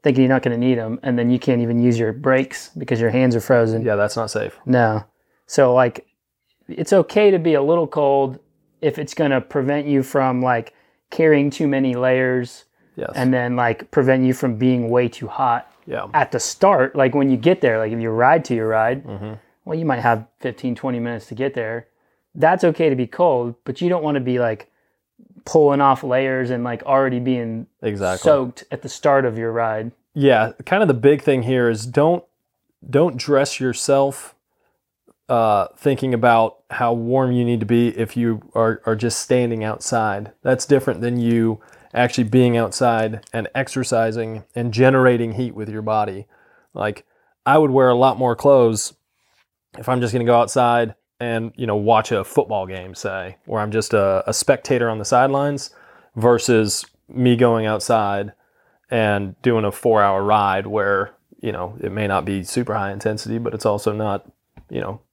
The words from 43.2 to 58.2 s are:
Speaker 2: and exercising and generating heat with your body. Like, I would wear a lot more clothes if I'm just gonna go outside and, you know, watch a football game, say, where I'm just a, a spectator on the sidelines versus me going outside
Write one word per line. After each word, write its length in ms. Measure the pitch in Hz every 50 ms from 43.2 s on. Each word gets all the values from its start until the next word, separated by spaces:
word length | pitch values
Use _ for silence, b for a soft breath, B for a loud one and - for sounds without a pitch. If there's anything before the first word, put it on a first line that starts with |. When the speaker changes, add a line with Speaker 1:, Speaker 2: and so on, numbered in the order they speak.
| - -
Speaker 2:
and 160 | - 117 107 - _
exercising 880 | 135 135 - - 135 123 - 123 113 113 113 110 117 113 110 113 107 - _ _
and 180 | 120 120 120
generating 600 | 104 113 131 131 135 131 127 127 123 117 117 113
heat 220 | 107 113 127 120 -
with 140 | 104 107 107
your 140 | 107 110
body. 440 | 107 110 107 107 107 101 95 98 104 b b b b b b b b b _
Like, 300 | 95 101 107 101 - _ _ _ _ _ _ _ _ _
I 120 | 127 139 156
would 120 | 156 143
wear 180 | 131 135 131 127
a 60 | 123
lot 240 | 120 127 131 113 107
more 160 | 131 123 117
clothes 580 | - - 143 139 131 120 113 110 104 - - _ _ _ _ _ _ _ _ _ _ _ _ _ _ _ _ _ -
if 100 | 117 120
I'm 120 | 127 123
just 120 | 123 113
gonna 120 | 107 123 117
go 140 | 120 120 117
outside 560 | 117 101 - 135 123 120 120 120 117 110 - _ _ _ _ _
and, 320 | 120 120 117 113 113 113 -
you 100 | - 123
know, 100 | 110 104
watch 340 | 107 104 107 113 110 107 -
a 120 | 120 101 95
football 420 | - - - 90 - 110 101 92
game, 280 | 92 95 92 90 95 92
say, 420 | - - 101 95 95 90 92 95 _ _
where 140 | - - 110
I'm 80 | 107 107
just 240 | 107 110 107 - -
a, 300 | 107 98 98 95 95 -
a 60 | - 110
spectator 560 | - - - 135 123 - - 139 120 117 117
on 80 | 110 110
the 60 | 104
sidelines 680 | - 131 123 131 139 139 139 143 143 143 139 - - b b b b b b b b b
versus 680 | 117 110 123 120 113 - - 120 110 110 104 - - - _ _ _ _ _
me 280 | - - 123 127 120
going 300 | 117 123 123 117 113 110
outside 680 | 107 107 101 - - 120 110 104 101 101 98